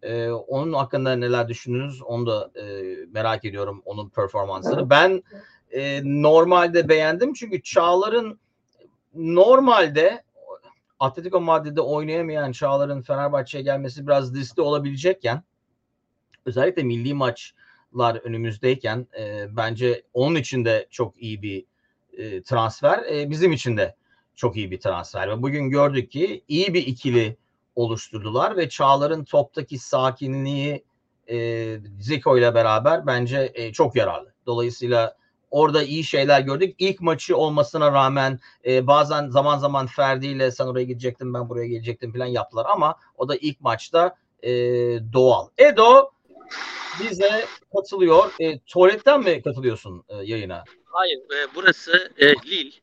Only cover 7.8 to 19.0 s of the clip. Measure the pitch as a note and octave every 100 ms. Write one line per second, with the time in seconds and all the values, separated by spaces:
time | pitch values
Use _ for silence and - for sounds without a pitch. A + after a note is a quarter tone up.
7.8 | E3+ F3+ G#3 A3+ A3 G#3 _ _ _ _
8.8 | _ _ _ D#3 E3 E3+ G#3 C4 C4+ A3+
9.8 | E3 D3 E3+ A#3 _ _ - F#2 _ _
10.8 | _ _ C3+ B2+ E3+ F#3 E3+ D#3+ D3+ D3
11.8 | C3+ D3+ D#3 D#3+ E3 D3+ C#3+ B2 D3 C#3
12.8 | C#3+ C#3 A#2+ C#3 C#3+ C#3+ B2 C#3+ C#3 C#3
13.8 | C3+ C#3+ C#3 C#3 C3 C3 B2+ - D3+ D3
14.8 | C#3 C#3 E3+ F#3+ A#2 B2+ - _ _ _
15.8 | _ _ _ _ _ _ - A#2+ D3 F#3
16.8 | C3 A#2 B2 C#3+ C3 - - _ _ _
17.8 | _ A#2+ A#2 A2+ A#2 A2+ A2+ G#2+ B2+ A#2
18.8 | A2 A2+